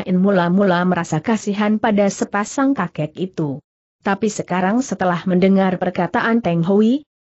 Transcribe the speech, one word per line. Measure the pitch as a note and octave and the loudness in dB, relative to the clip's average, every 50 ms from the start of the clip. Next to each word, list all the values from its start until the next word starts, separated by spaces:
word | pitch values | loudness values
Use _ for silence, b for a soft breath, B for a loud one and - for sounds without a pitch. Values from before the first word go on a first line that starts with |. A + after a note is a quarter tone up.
| - | 2
In | - F#3 F3+ | 0 0 2
mula-mula | F#3 G3+ G3+ F3+ E3+ F3 F3+ G3 G3+ G3 F3 F3 F3+ | 2 2 2 2 2 2 2 2 2 2 2 2 2
merasa | F3+ F3 E3+ E3+ - E3 D#3 | 0 0 0 -2 -2 -4 -2
kasihan | - - A3+ G#3+ - G#3+ G3 G3+ G#3+ G#3 G#3+ G#3+ | -2 -2 -2 -2 -2 -4 -4 -2 0 0 0 0
pada | - A#3 G#3 G3+ G3+ | 0 2 2 2 2
sepasang | G3 G3 - A3+ - - G3+ G#3 - - - C4+ C4+ C#4 - | 0 0 -2 -6 -4 -4 -4 -4 -4 -2 0 0 0 0 0
kakek | F#3 E3+ - - D3+ D3+ - C#3+ | -4 -4 -4 -6 -6 -6 -6 -6
itu. | F3 F#3+ - - D#3+ C#3+ C#3 D3+ - _ _ _ _ _ _ _ - | -8 -6 -4 -4 -4 -4 -4 -8 -12 _ _ _ _ _ _ _ -4
Tapi | G#3 G3 G3+ A3+ G#3+ | -4 -2 -2 -2 -2
sekarang | - - - - F3+ F#3 F#3 F#3 G#3+ B3 B3+ | -4 -4 -6 -4 -2 -2 0 0 0 0 -2
setelah | - A3 - F#3+ F3+ F3 E3 - | -2 -4 -2 0 0 -2 -2 -2
mendengar | F#3+ F3 F3+ F#3 F#3+ G3 F#3+ F#3+ F#3 F#3 F3+ | 0 2 4 4 4 4 4 4 2 0 -2
perkataan | - F3+ - - F3 E3+ - A#3+ - A3+ A#3 A#3 A#3 | -4 -4 -2 -2 -2 -2 -2 -2 0 0 0 0 0
Teng | F3 E3+ E3+ | 0 0 0
Hui, | E3 F3+ G3 G#3 A3 A3 B3+ D4+ - _ _ _ | 0 2 2 2 4 2 2 0 -4 _ _ _